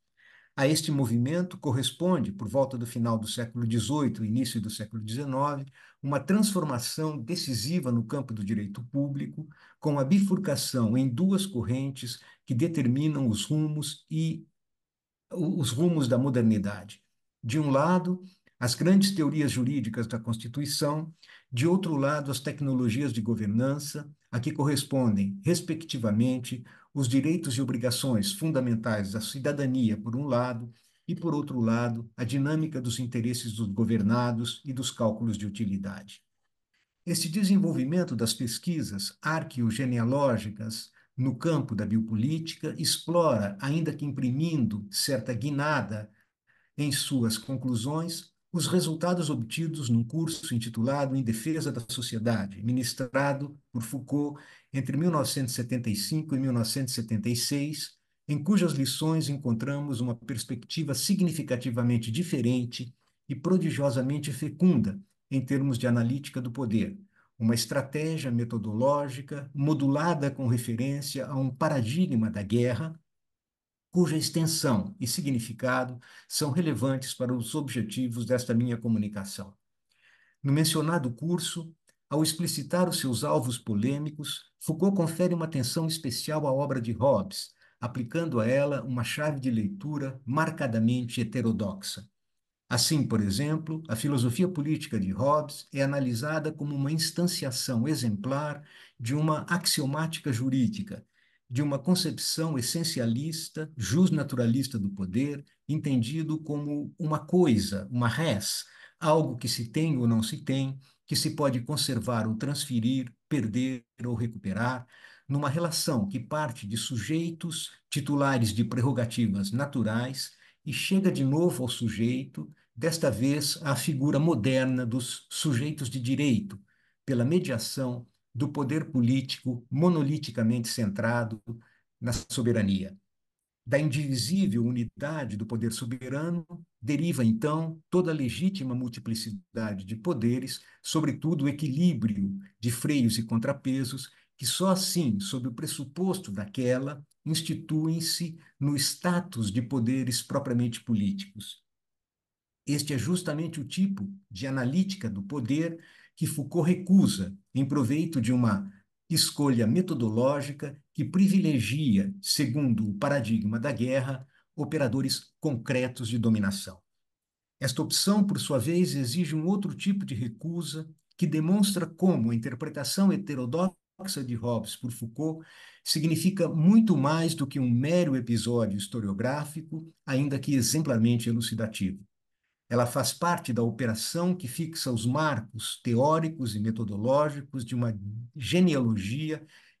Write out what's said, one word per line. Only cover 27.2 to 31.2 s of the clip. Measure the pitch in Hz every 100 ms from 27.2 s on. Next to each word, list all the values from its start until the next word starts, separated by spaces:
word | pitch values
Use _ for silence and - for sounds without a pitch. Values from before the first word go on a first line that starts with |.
| 151 170 139
e | 117
obrigações | 127 120 123 - 139 110 98
fundamentais | - 160 135 123 113 120 107 95
da | 110
cidadania, | - 139 143 143 131 131 110 101
por | 113 123
um |
lado, | 143 120 123 117 120 - _ _ -
e, |
por | 175